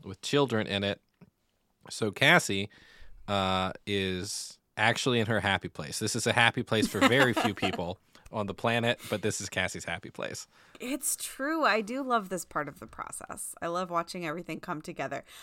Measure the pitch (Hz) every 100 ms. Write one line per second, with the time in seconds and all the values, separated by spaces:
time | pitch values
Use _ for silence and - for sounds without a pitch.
0 | - 98 - 143 139 110 104 98 101 -
1 | _ _ - _ _ _ _ _ - -
2 | 107 - 139 170 - 98 104 - - -
3 | - - - 101 92 92 92 - - 101
4 | 95 92 95 - - - _ - 110 120
5 | 135 120 107 110 101 95 90 - - -
6 | 110 117 113 113 117 127 - 110 - 104
7 | 123 131 127 110 110 95 101 92 87 90
8 | _ - - 113 101 85 117 117 117 -
9 | - 107 107 - 101 - 92 85 87 85
10 | - - 53 - - _ - - 247 285
11 | - - - - 277 320 247 214 208 262
12 | 262 233 185 180 - 160 143 - 113 -
13 | - - - - - - 170 175 180 170
14 | 170 185 165 165 165 160 - 156 165 151
15 | 135 139 - -